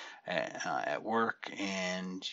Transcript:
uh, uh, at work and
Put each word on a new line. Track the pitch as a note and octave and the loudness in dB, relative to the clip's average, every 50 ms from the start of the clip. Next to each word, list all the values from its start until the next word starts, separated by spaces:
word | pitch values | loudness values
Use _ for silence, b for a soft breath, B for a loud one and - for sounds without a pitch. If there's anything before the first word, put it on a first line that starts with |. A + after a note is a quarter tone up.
| B B B B - - | B B B B -4 0
uh, | F2+ E2 - - - - - | 2 2 2 0 -2 -2 0
uh, | F2 D2+ B1+ - | 0 2 2 2
at | - C#2+ - | 2 0 0
work | - G#2+ A2+ A2+ A2+ A2+ - - - - - - | 0 2 4 4 4 4 2 -2 -6 -8 -4 -2
and | G2+ G2 F#2+ F#2+ F#2 F#2 F#2 F#2 F#2 F#2 F#2 F#2 - - | -2 0 0 0 0 0 0 0 -2 -2 -4 -4 -4 -6